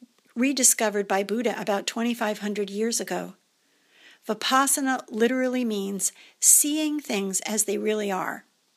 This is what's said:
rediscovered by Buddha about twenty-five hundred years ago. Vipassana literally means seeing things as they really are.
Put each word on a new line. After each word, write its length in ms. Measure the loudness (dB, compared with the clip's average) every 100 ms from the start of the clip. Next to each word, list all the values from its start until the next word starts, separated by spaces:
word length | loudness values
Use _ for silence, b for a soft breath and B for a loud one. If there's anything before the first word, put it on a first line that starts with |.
| -20 _ _ 0
rediscovered 720 | 0 4 2 4 0 0 0
by 160 | 0
Buddha 360 | 0 0 -2 -2
about 280 | -2 -2 -2
twenty-five 500 | -4 -2 -2 -2 -2
hundred 320 | -4 -4 -4
years 300 | -2 -2 -2
ago. 340 | -4 -6 -6 -14 _ _ b b b b b b -8
Vipassana 720 | -4 2 4 4 2 0 -2 -2
literally 540 | 2 2 2 0 0
means 480 | 0 -2 -2 -2 -4 B B B
seeing 640 | 6 6 4 0 0 -2
things 400 | -2 -2 -2 -4
as 240 | -4 -4
they 140 | -2 -2
really 340 | -2 -2 -2
are. 320 | -2 -4 -6 -12 _ _